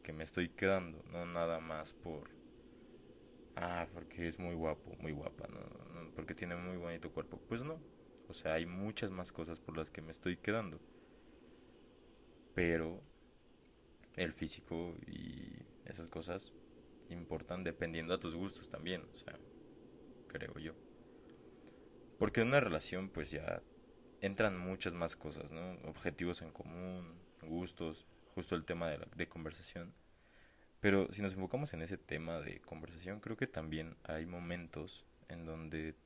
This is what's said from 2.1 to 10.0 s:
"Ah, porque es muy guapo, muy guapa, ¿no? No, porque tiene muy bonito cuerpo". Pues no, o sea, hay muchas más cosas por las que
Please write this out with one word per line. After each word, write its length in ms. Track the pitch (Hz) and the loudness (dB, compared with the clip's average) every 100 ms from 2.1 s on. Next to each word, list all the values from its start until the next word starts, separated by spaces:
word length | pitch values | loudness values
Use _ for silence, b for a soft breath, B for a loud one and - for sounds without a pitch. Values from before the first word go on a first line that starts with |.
| 73 - - - - B B B B B B - - - - | -4 -6 -14 -16 -18 B B B B B B -18 -18 -10 -2
"Ah, 320 | 87 87 82 | 0 0 -2
porque 340 | 87 78 - 85 | -4 -10 -2 -2
es 100 | 80 | 0
muy 160 | 87 | -2
guapo, 400 | 82 80 76 - - | 2 2 2 -4 -6
muy 120 | 78 | -4
guapa, 360 | 71 - - - | -2 -4 -6 -10
¿no? 120 | - - - - | -8 -10 -12 -12
No, 160 | 85 80 | -10 -8
porque 200 | 80 80 | -6 -4
tiene 220 | 82 87 87 | -2 0 0
muy 200 | 90 90 | -2 -2
bonito 340 | 85 82 80 | -2 -2 -2
cuerpo". 280 | - - - - | -4 -4 -6 -2
Pues 140 | 117 | -2
no, 180 | 143 160 - - - - - | -2 -4 -8 -18 -18 -18 -10
o 60 | |
sea, 200 | - 80 | -2 4
hay 120 | 80 85 | 4 4
muchas 440 | 90 104 107 104 | 0 0 2 0
más 220 | 92 90 | 0 -2
cosas 280 | - 82 82 | -2 -4 -4
por 160 | - 80 | -2 -2
las 140 | 78 | -2
que 100 | - | -4